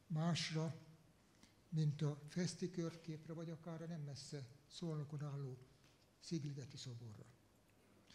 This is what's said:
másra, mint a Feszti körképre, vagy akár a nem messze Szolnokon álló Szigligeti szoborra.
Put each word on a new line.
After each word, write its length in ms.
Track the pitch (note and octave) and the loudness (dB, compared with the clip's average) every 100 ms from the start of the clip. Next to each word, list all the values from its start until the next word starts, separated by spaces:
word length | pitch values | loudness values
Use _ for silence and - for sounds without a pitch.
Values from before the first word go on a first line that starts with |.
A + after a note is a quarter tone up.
| - | -2
másra, 760 | D#3 E3+ D#3+ - D#3+ D#3+ - - - - - - - - - - | 4 6 6 4 2 2 0 -8 -20 -20 -20 -20 -20 -20 -20 0
mint 340 | D#3 D3+ D3 | 4 6 6
a 200 | D3 D3 - | 4 2 -2
Feszti 420 | F3 F3 - F3+ | 2 2 2 0
körképre, 640 | F3+ E3 E3 - D#3 D#3 | 2 0 0 -6 -6 -6
vagy 180 | E3 E3 | -6 -4
akár 320 | D#3+ F3 E3 | -6 -4 -4
a 40 | E3 | -2
nem 140 | E3+ | -2
messze 460 | C#3+ C3+ - D3 B2+ - - | -2 -6 -6 -6 -6 -12 -14
Szolnokon 520 | - E3+ D#3 D3 D3+ | -4 0 0 0 -2
álló 360 | D3 C#3 C#3 B2+ - - - - - - | -2 -2 -2 -6 -10 -20 -20 -20 -20 -14
Szigligeti 560 | - E3 D3 C#3+ B2 C#3 | -2 0 0 -4 -8 -8
szoborra. 480 | - A#2+ A#2 G#2 - - - - - - - - - | -6 -6 -8 -12 -14 -18 -20 -20 -20 -20 -20 -20 -20